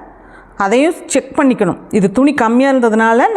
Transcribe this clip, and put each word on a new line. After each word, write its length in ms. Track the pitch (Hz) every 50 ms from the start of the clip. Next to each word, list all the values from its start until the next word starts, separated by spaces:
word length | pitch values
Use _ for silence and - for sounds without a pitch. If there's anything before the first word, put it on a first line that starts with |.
| - - - - - - - - - - - - 202
அதையும் 340 | 196 220 254 294 339 330 - - -
செக் 220 | - 269 262 - -
பண்ணிக்கணும். 420 | - 294 262 240 - - 170 - - - - -
இது 100 | 214 180 - 196
துணி 140 | 254 269 302 294 294 233
கம்மியா 260 | 220 233 247 269 277
இருந்ததுனால 600 | 269 262 240 226 214 226 220 226 226 240 311 427 453